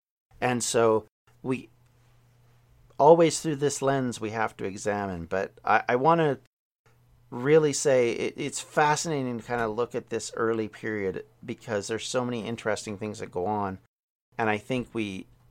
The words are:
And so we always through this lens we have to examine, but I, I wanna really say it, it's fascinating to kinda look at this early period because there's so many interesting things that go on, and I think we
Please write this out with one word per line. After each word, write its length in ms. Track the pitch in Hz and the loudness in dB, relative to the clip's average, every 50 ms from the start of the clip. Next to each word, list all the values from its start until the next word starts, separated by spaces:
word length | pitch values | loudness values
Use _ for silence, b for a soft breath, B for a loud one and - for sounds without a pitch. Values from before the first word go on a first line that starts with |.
| _ _ _ _ _ _ _ - | _ _ _ _ _ _ _ -4
And 240 | 123 123 123 120 110 | -2 -2 -2 -2 -2
so 420 | - - 120 117 113 110 110 - _ _ _ _ _ _ _ - | 0 2 4 4 6 4 2 0 _ _ _ _ _ _ _ -4
we 260 | 123 131 120 - - _ _ _ _ _ _ _ _ _ _ _ _ _ _ _ _ _ _ _ _ _ _ _ _ _ | -4 -4 -4 -6 -14 _ _ _ _ _ _ _ _ _ _ _ _ _ _ _ _ _ _ _ _ _ _ _ _ _
always 420 | - 139 151 170 165 170 156 - - | 6 8 8 10 10 8 4 2 0
through 180 | - 160 151 | -4 -4 -2
this 240 | 135 147 139 127 - | 0 0 -2 -2 0
lens 380 | 135 135 139 139 127 123 113 - | -2 0 0 0 -2 -4 -6 -6
we 120 | 110 107 | -8 -6
have 260 | 107 113 110 110 - | -2 -2 -2 -2 -4
to 80 | - 113 | -6 -8
examine, 600 | 98 92 104 - 107 104 104 101 98 92 85 82 | -8 -8 -6 -4 -2 -2 -2 -2 -4 -6 -8 -6
but 280 | 82 - 95 98 - - - - | -4 -4 -4 -4 -4 -8 -6 0
I, 200 | - 104 110 - - | 2 2 2 4 2
I 60 | 120 | 0
wanna 420 | 127 131 156 165 170 160 147 131 - _ _ _ _ _ _ _ _ _ _ _ _ _ _ _ _ _ - | 2 4 4 4 4 4 0 0 -4 _ _ _ _ _ _ _ _ _ _ _ _ _ _ _ _ _ -12
really 440 | 127 123 123 139 151 160 151 147 135 | -8 -2 2 6 6 6 6 4 0
say 380 | - - 147 131 127 120 117 | 0 2 4 4 6 4 4
it, 220 | - - 117 - - | 2 -2 -4 -6 -6
it's 240 | - 151 135 - - | -6 -8 -8 -8 -10
fascinating 800 | - - - - 151 147 151 - - 175 156 139 131 123 120 113 | -10 -4 0 2 2 2 2 0 -2 -4 -4 -4 -4 -4 -6 -8
to 60 | - | -8
kinda 220 | - 120 120 117 | -6 -4 -4 -2
look 260 | 110 107 110 120 117 - | -2 -2 -2 -4 -4 -4
at 160 | 120 - - | -8 -6 -6
this 220 | 113 110 - - - | -6 -6 -6 -6 -4
early 320 | - 113 113 113 110 110 | -2 0 0 0 0 -2
period 560 | 104 - - - 113 107 104 98 95 92 - - _ _ - - | -6 -8 -8 -6 -6 -4 -2 -2 -4 -4 -6 -10 _ _ -18 -12
because 420 | 120 117 - - - 110 101 95 | -12 -12 -10 -6 -4 -4 -4 -2
there's 200 | - 113 107 - | -4 -6 -6 -4
so 180 | - - 127 123 | -4 -4 -2 -2
many 220 | 123 123 117 98 | -2 -4 -6 -6
interesting 500 | 110 117 110 - 113 104 - - 110 104 | -8 -8 -6 -4 -4 -4 -4 -4 -10 -10
things 220 | 92 110 107 101 104 | -8 -8 -8 -8 -8
that 120 | 104 - | -10 -8
go 140 | - 92 90 | -6 -4 -2
on, 320 | 101 107 104 101 95 95 - _ _ _ _ _ _ _ _ _ _ - | -2 -2 -2 -2 -4 -6 -8 _ _ _ _ _ _ _ _ _ _ -6
and 120 | - 117 110 | -4 -2 0
I 80 | 107 | -2
think 300 | 104 - - 131 127 113 - - | -2 -2 -4 -4 -4 -4 -6 -6
we 340 | 117 107 101 95 92 - _ _ _ _ _ | -6 -6 -6 -6 -10 -12 _ _ _ _ _